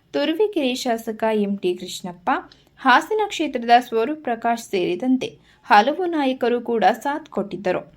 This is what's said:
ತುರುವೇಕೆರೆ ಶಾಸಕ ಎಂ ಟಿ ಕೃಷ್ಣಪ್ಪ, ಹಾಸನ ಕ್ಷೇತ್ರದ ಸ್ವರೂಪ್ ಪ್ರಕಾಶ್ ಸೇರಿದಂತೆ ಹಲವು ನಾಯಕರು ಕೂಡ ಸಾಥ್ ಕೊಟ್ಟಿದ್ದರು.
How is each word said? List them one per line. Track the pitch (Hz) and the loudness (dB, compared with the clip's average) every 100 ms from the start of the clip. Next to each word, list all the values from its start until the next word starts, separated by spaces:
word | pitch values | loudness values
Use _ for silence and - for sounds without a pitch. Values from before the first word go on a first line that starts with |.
| _ | _
ತುರುವೇಕೆರೆ | 285 285 320 415 349 262 254 254 | -4 -2 0 0 0 -2 -2 -4
ಶಾಸಕ | 226 226 220 220 220 202 | -4 -4 -4 0 0 0
ಎಂ | 196 | 0
ಟಿ | 180 180 | -2 -4
ಕೃಷ್ಣಪ್ಪ, | 180 - 180 175 - 320 - _ _ - | -8 -12 -12 -6 -2 -2 -4 _ _ -2
ಹಾಸನ | 262 262 320 427 403 | 4 4 2 -2 -2
ಕ್ಷೇತ್ರದ | - 302 247 233 240 254 | -2 -4 -2 4 4 4
ಸ್ವರೂಪ್ | 226 233 311 254 | -2 -2 -4 -6
ಪ್ರಕಾಶ್ | 226 233 233 - | -2 -2 -2 -2
ಸೇರಿದಂತೆ | 185 175 180 254 254 - - _ _ - | -2 -2 -2 0 0 0 -10 _ _ 4
ಹಲವು | 208 240 320 349 | 6 6 0 -2
ನಾಯಕರು | 320 262 262 240 240 233 | 0 -2 0 0 -2 -2
ಕೂಡ | 226 185 233 | 2 2 2
ಸಾಥ್ | 285 311 311 | -4 -6 -6
ಕೊಟ್ಟಿದ್ದರು. | 214 202 185 277 - - | -6 -6 -6 -2 -4 -6